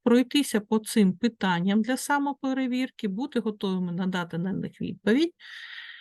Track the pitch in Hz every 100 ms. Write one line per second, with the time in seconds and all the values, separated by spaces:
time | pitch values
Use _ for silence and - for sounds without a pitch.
0 | - 240 247 294 269 220 208 220 220 233
1 | 196 185 233 233 190 170 185 208 214 262
2 | - 285 285 277 269 262 262 247 254 -
3 | 220 190 277 240 226 208 196 185 180 175
4 | 185 185 175 165 190 196 - - 175 -
5 | - 240 339 - - - - - - -